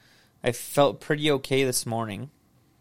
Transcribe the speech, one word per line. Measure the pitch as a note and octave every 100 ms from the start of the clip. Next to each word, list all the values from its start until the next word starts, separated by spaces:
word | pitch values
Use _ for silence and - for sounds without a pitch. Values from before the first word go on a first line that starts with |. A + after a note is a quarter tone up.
| _ _ _ _
I | B2
felt | A#2+ - - C#3+ -
pretty | - D3+ D3+
okay | C#3+ - C3+
this | C3+ B2
morning, | - A2+ A2+ G2+ C3+ _ _ _ _ _